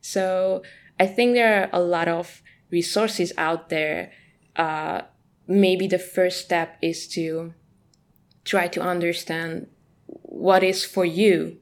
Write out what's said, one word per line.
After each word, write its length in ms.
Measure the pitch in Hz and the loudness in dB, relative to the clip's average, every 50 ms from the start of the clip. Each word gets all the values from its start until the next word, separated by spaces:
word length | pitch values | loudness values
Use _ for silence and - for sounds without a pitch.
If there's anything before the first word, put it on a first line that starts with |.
So 600 | - - - 196 190 185 185 185 185 190 190 185 - - - - _ - _ _ | -14 -6 -4 -2 -2 0 0 0 0 0 -2 -2 -6 -12 -20 -20 _ -20 _ _
I 80 | 190 196 | 0 2
think 260 | 196 - 240 240 240 | 2 2 2 4 4
there 300 | 240 233 226 214 202 190 | 4 4 4 4 4 2
are 60 | - | 0
a 100 | - 180 | 0 0
lot 260 | 180 175 175 165 170 170 | 0 2 2 0 0 0
of 340 | 170 170 175 - - - _ - _ _ _ _ | 0 -2 -4 -8 -14 -20 _ -20 _ _ _ _
resources 640 | - 170 170 - - 208 220 220 214 - 180 170 - - | -2 -2 -2 0 0 0 0 0 0 -2 -4 -4 -2 -2
out 320 | 160 160 165 165 - _ | -2 -2 -2 -4 -4 _
there. 420 | 170 156 156 151 151 - - - - - _ _ _ _ _ _ _ | -4 -2 -2 -2 -4 -6 -8 -10 -14 -20 _ _ _ _ _ _ _
Uh, 460 | - 165 160 156 156 156 156 170 - - - _ _ _ _ _ _ _ - | -4 -2 -2 -2 -4 -4 -4 -6 -6 -8 -10 _ _ _ _ _ _ _ 0
maybe 400 | 180 202 196 185 185 180 185 190 | 4 4 6 6 4 2 0 0
the 120 | 180 180 | 0 -2
first 420 | 180 - - - 185 180 180 - | -2 -4 0 0 0 0 0 -4
step 360 | - - 180 170 165 165 - _ | -6 -2 -2 -2 -2 -4 -6 _
is 260 | - 165 165 160 - - | -4 -4 -4 -4 -10 -10
to 440 | - - 165 160 160 160 165 165 165 _ _ _ _ _ _ _ _ _ _ _ _ _ _ _ _ _ _ | -6 -6 -6 -4 -4 -6 -8 -10 -14 _ _ _ _ _ _ _ _ _ _ _ _ _ _ _ _ _ _
try 220 | - - 196 175 175 | -2 -2 -2 -2 -2
to 140 | - - | -4 -4
understand 880 | - 180 180 175 170 170 170 170 - - 165 165 165 165 165 - - - _ _ _ _ _ _ _ | -4 -4 -2 -2 -2 -2 -4 -4 -6 -8 -8 -6 -6 -8 -8 -10 -12 -14 _ _ _ _ _ _ _
what 580 | _ - - _ - - - - 185 190 185 185 | _ -20 -20 _ -16 -12 -2 2 4 6 6 6
is 200 | 190 190 190 - | 4 0 -2 -4
for 220 | - - 196 185 | -4 -2 0 0
you. 520 | 170 160 170 214 214 185 160 160 165 - - | 0 2 4 4 4 4 4 0 -4 -10 -16